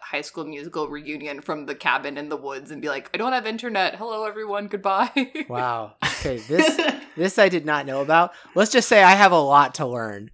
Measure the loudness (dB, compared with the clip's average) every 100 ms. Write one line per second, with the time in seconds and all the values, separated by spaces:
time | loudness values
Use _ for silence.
0 | -10 -10 -10 -12 -12 -12 -10 -8 -8 -8
1 | -12 -12 -12 -12 -10 -10 -10 -4 -2 -2
2 | -4 -10 -10 -10 -10 -12 -14 -10 -8 -8
3 | -8 -6 -4 -4 -4 -8 -6 -2 -2 -4
4 | -8 -8 -8 -8 -8 -8 -6 -6 -2 0
5 | 0 -2 -6 -8 -8 -4 -4 -4 -8 _
6 | -8 -6 -6 -8 -2 0 2 0 -2 -4
7 | -10 -4 -2 2 2 2 -2 -2 -2 -4
8 | 2 2 2 -2 -4 0 2 2 6 8
9 | 8 8 8 6 6 6 6 0 -6 -4
10 | -6 -8 -14